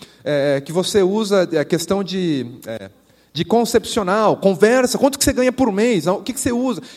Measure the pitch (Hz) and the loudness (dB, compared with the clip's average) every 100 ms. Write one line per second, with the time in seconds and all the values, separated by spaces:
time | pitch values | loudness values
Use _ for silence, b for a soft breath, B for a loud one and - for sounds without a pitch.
0 | B B - 147 143 139 139 165 180 208 | B B -4 0 0 0 -2 -4 0 2
1 | 185 208 208 196 175 156 143 160 160 202 | 2 0 0 2 2 0 0 -2 0 -4
2 | 180 185 175 139 120 123 - 113 95 _ | -4 -4 -2 -2 -6 -12 -12 -12 -14 _
3 | _ b b 143 170 226 226 226 - 240 | _ b b -8 0 0 2 0 0 -4
4 | 185 208 208 139 196 170 208 254 247 208 | 0 2 2 2 2 4 4 4 2 2
5 | 277 269 - 233 254 254 254 190 240 202 | 0 0 -2 0 0 2 0 2 2 2
6 | 156 202 196 - 277 240 262 175 - | 0 -2 -4 -6 -2 -2 -2 -4 -8